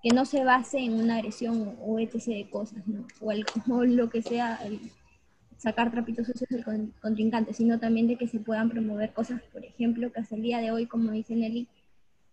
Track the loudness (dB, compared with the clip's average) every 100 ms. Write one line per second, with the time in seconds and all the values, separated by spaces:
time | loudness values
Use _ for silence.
0 | 4 4 4 2 4 4 4 -2 0 0
1 | 2 0 -4 -4 -2 -2 -4 -6 -4 -2
2 | -2 -4 -4 -6 -4 -6 -6 -8 -6 -6
3 | -8 -8 -4 -2 -2 -2 0 2 4 4
4 | 2 0 -2 -2 -2 -4 -8 -8 -12 -18
5 | _ _ _ _ _ -4 -2 0 0 0
6 | -4 -4 -4 -4 -4 -4 -4 -4 -4 -6
7 | -2 2 2 2 0 2 4 4 2 4
8 | 4 2 -2 -2 -2 2 2 2 -2 0
9 | -2 -2 -4 -4 -8 -16 -16 0 0 2
10 | -2 -4 -6 -2 0 0 0 0 -2 0
11 | 0 0 -2 0 0 -2 -6 _ _ -20
12 | _ _ _